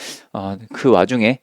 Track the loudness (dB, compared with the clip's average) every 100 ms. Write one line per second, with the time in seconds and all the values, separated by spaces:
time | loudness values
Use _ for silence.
0 | -16 -18 _ -10 -10 -10 -14 -2 2 4
1 | 4 2 0 0